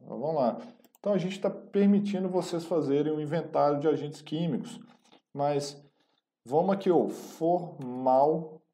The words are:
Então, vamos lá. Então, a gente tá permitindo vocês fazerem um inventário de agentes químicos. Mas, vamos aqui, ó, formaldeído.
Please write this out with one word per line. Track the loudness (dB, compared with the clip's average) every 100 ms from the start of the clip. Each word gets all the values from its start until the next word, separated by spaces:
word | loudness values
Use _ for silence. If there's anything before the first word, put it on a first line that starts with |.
Então, | -12 -8
vamos | -4 0
lá. | 0 -2 -12 -20 _ _
Então, | -2
a | -2
gente | -2 -4
tá | -6
permitindo | -6 -4 2 4 4 2 -2 0
vocês | -2 -2 -6
fazerem | -2 -2 2 2 2
um | -2
inventário | -2 -4 -2 2 2 2
de | 0
agentes | 0 -4 -12
químicos. | -8 -4 -2 -4 -6 -14 -20 _ _ _ _
Mas, | -4 -2 -2 -4 -14 _ _ _ _ _ _ -2
vamos | 0 2 0
aqui, | 4
ó, | 4 4
formaldeído. | -4 -12 -4 0 0 -2 -10 -10 -2 2 4 4 2 -4 -14 _